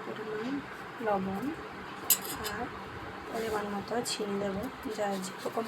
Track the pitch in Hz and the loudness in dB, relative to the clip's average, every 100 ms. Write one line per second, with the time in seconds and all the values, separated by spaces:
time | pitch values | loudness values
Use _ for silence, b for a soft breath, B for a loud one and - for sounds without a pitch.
0 | 220 214 214 214 240 285 - - - - | 0 -4 -2 0 0 0 -2 -6 -8 0
1 | 220 202 190 196 262 330 - - - - | 4 4 4 2 0 -2 -4 -6 -8 -2
2 | - - - - - - 247 - - - | 0 0 0 -2 -2 -2 -2 -4 -8 -8
3 | - - - 233 220 208 208 202 190 226 | -8 -8 -4 0 2 2 2 0 0 2
4 | 240 - 208 202 202 190 254 - 247 214 | 2 2 2 2 2 2 0 -2 -2 2
5 | 202 196 185 - - - | 2 2 -2 -2 -2 0